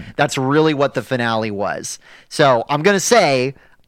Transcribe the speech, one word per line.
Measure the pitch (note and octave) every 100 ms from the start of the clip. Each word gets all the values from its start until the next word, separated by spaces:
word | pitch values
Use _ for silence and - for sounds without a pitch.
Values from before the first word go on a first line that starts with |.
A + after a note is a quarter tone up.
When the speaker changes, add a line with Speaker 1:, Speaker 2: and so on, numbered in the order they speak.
Speaker 1:
percent. | - -
Speaker 2:
that's | C#3+ C#3+
really | C3 D3 D#3
what | C#3+ C#3
the | C3+
finale | A2 B2+ A#2+ A2+ A2
was. | G2+ G2 D2+ - - - - _
So | - C#3+ B2 -
I'm | C#3+
gonna | D#3+ G3+
say | - A#3+ E3+ C3+ B2+ C#3 _ _